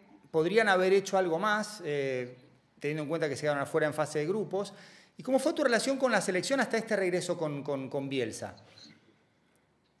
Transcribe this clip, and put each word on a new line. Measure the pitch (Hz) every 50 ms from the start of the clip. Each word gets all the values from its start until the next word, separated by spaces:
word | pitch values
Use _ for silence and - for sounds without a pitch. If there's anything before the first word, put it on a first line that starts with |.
| - - - - - _
podrían | - 160 156 175 196 226 226 208
haber | 190 185 185 190 190
hecho | 196 196 - 202
algo | 190 190 175 160 170
más, | 202 214 208 214 214 214 - - 180
eh, | 151 147 143 135 135 131 127 123 123 127 - - - _ _ _ _ _ _
teniendo | - 143 151 156 151
en | 135
cuenta | 170 160 156
que | 151 131
se | -
quedaron | 151 147 147 139 135
afuera | 143 - 160 156
en | 151 143
fase | 156 151 143 - 156
de | 151
grupos, | 160 196 220 190 143 185 190 202 196 - - - - - - - _ _
¿y | - -
cómo | 254 269 262
fue | 269 311 339
tu | 330 285
relación | 254 233 214 - 262 277
con | 262 269 247
la | 220 196
selección | - 202 185 180 175 - 269 269
hasta | 233 - -
este | 226 214 - 220
regreso | - 190 180 175 175 156 - 170
con, | - 156 151 143 143 135
con, | 147 143 135 131 123
con | - 139 139
Bielsa? | 139 139 131 120 107 - - 110 101 - - - - - - - - - _ _ _ _ _ _ _ _ _ _ _ _ _ _ _ _ _ _ _ _ _